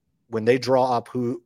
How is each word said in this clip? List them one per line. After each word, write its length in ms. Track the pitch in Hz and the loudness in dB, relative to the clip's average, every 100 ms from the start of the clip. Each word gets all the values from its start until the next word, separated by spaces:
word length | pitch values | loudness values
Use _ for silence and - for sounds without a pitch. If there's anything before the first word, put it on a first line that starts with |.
| _ _ _ | _ _ _
when 160 | 113 110 | -2 0
they 120 | 131 | 0
draw 380 | 117 131 127 120 | 2 2 2 -2
up 140 | - | -4
who, 340 | 127 120 127 | -6 -6 -6